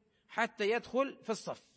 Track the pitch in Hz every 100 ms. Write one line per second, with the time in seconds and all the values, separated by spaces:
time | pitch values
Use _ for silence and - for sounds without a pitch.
0 | _ _ - - 117 - 208 233 - 247
1 | 277 - - 220 - 127 -